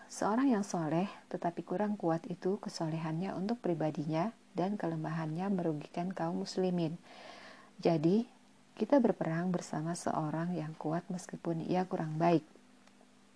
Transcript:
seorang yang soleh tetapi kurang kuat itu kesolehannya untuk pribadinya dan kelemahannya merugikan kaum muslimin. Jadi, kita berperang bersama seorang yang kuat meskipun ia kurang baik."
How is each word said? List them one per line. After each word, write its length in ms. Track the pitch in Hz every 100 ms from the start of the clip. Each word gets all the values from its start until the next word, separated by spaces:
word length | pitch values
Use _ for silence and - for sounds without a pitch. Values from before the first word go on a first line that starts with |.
| -
seorang 400 | - 190 226 277
yang 160 | 214 202
soleh 400 | 180 156 160 196 - -
tetapi 320 | 180 175 170
kurang 320 | 170 180 208
kuat 320 | 208 170 165 -
itu 320 | 170 185 208
kesolehannya 720 | 202 - 165 160 160 160 190 -
untuk 240 | 190 240
pribadinya 720 | 185 165 156 151 156 156 202 - - -
dan 160 | 180
kelemahannya 720 | 208 170 160 160 165 160 160 190
merugikan 640 | 190 170 151 - - 175
kaum 320 | 190 165 185
muslimin. 560 | 190 - 185 180 160 170 - - - - - - - -
Jadi, 480 | 175 165 156 208 240 - - - -
kita 240 | - 220 285
berperang 560 | 233 180 165 160 185
bersama 400 | 175 - 160 156
seorang 640 | 175 - - 156 156 170 175
yang 160 | 156
kuat 320 | 160 151 165 -
meskipun 560 | 180 - 170 170 165
ia 240 | - 180 180
kurang 320 | 180 160 156
baik." 240 | 170 165 - - - - - - - - -